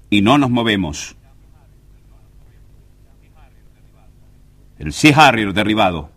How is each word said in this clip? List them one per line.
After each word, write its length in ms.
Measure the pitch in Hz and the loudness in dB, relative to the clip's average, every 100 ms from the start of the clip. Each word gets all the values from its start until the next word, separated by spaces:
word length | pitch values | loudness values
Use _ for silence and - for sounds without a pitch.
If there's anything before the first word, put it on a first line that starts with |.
| - | -4
y 120 | 104 | 0
no 180 | 101 147 | 2 2
nos 100 | 131 | 0
movemos". 640 | 120 113 101 87 - - - _ - - - _ _ _ - - - - - - - - - - _ - - _ - - _ - _ - _ - _ - _ _ _ - - | -2 -2 -2 -4 -8 -16 -20 _ -20 -20 -20 _ _ _ -20 -20 -20 -20 -20 -20 -20 -20 -20 -20 _ -20 -20 _ -20 -20 _ -20 _ -20 _ -20 _ -20 _ _ _ -20 -14
El 140 | 76 | -12
Sea 340 | - 151 143 143 | 0 2 6 4
Harrier 260 | 113 101 | 2 -2
derribado. 560 | 98 104 107 95 82 78 | -2 -2 0 0 -2 -12